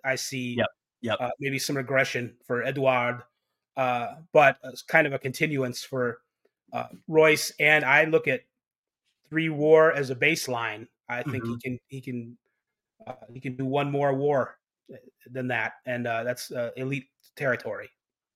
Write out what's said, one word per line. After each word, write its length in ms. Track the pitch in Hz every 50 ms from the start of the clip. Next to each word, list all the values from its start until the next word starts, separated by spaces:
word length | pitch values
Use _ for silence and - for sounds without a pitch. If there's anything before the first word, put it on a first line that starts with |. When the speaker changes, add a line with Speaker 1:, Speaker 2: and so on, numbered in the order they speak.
| -
Speaker 1:
I 120 | 135 131
see, 400 | 123 - - 139 127 123 123 120
Speaker 2:
Yep. 120 | 127 127 - - _ _ _ _ _
Yep. 140 | 120 110 104 -
Speaker 1:
uh, 100 | 127 120 - -
maybe 180 | 139 139 135 131
some 180 | - - 143
regression 600 | 135 127 120 139 135 135 - - 127 120 113 - _ _
for 180 | - 123 120
Eduard, 600 | 117 135 139 143 135 131 127 123 120 123 123 120 - _ _ _ _ _ _ _ _ _ -
uh, 400 | 139 131 127 123 120 120 120 - 156 160 _
but 260 | - 151 147 135 - - -
it's 180 | 135 120 -
kind 240 | - - - 160 151
of 80 | 143 139
a 40 | -
continuance 640 | - 135 120 - 160 156 147 135 127 123 120 -
for, 380 | - - 135 131 123 120 113 - _ _ _ _ _ _ _ _ _ _ -
uh, 140 | 120 117 - - - _ -
Royce. 440 | 156 156 156 156 156 147 - - - -
And 260 | 151 151 156 151 143
I 180 | 127 139 151 160
look 240 | 156 160 156 156 147
at 140 | 131 123 - _ _ _ _ _ _ _ _ _ _ _ _ _ _ _ _ -
three 180 | 151 160 165 160
war 440 | 151 143 151 156 160 160 156 165
as 180 | 151 143 139 127
a 40 | 131
baseline. 720 | 120 143 151 160 156 - 131 123 117 113 110 107 110 117 - _ _ _ -
I 140 | 120 123
think 220 | - 143 131 127 117
he 60 | 117
Speaker 2:
Mm-hmm. 60 | 120 120
Speaker 1:
can, 180 | - 131 123 120 _ _
he 120 | 135 131
can, 360 | - 139 123 120 117 117 120 _ _ _ _ _ _ _ _ _ _ _ _ - -
uh, 80 | 127 127 - - -
he 80 | 120 131
can 160 | - 135 127
do 80 | 127 135
one 260 | 131 135 143 143 143
more 240 | 143 139 143 139 135
war 440 | 135 143 147 143 131 113 - - _ _ _ _ _ _ - - - - - - _ - 120
than 180 | 123 131 127 127
that, 260 | 120 113 110 113 - - -
and, 200 | 127 123 120 120
uh, 160 | 117 113 113 117
that's, 260 | 123 120 - - -
uh, 180 | 147 123 120 117 101
elite 320 | 131 131 135 139 131 - _ _ _ _ _ _
territory. 540 | - 147 131 120 - - 117 101 98 104 - _ _ _ _ _ _ _ _ _